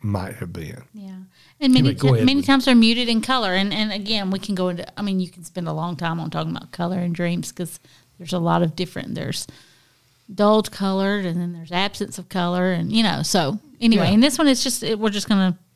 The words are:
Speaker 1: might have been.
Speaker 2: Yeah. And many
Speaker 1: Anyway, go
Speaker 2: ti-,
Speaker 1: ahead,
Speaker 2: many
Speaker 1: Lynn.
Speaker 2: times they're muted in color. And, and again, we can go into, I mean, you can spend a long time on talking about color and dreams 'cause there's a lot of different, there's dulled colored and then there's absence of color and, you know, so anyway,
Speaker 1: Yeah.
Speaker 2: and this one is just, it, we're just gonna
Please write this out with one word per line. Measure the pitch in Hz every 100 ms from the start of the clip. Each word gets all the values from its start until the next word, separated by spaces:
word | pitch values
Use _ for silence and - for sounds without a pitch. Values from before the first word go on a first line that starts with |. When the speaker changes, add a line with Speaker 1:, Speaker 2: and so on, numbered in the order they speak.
Speaker 1:
might | 104 98 95 -
have | 87
been. | 90 - 123 -
Speaker 2:
Yeah. | 208 190 185 185 _ _ -
And | 277
many | 254 127
Speaker 1:
Anyway, |
go | - 139
Speaker 2:
ti-, |
Speaker 1:
ahead, | 117 254
Speaker 2:
many | 277
Speaker 1:
Lynn. |
Speaker 2:
times | 269 269 262
they're |
muted | 240 226 233 233
in | 226
color. | 226 262 202
And, | 185 202
and | 208 214
again, | 202 202 220 190
we | 190
can | 202
go | 190 180
into, | 170 - -
I |
mean, | 202 190
you | 175
can | -
spend | 160 185 170
a |
long | 156 170 165
time | 165 165
on | 165
talking | 160 160 170
about | -
color | - 175 185
and | 175
dreams | 170 175 175 160
'cause | - 170 - _ _ _ -
there's | 170
a | 180
lot | 170 170
of | 165 160
different, | 180 - - -
there's | - - - - _ _ _ _ _ _ -
dulled | 196 208 214 208
colored | - 196 190 196 208 185
and | 170
then | 175
there's | 170 160
absence | 175 202 - 202 -
of | 175
color | 185 175 180 185
and, | 175 165
you | 220
know, | 214 139
so | - 190 147 208 - -
anyway, | 233 202 156
Speaker 1:
Yeah. |
Speaker 2:
and | 208
this | 285 -
one | 294
is | 254
just, | 262 240
it, | - 214
we're | 220
just | 202 -
gonna | 202 185 175 _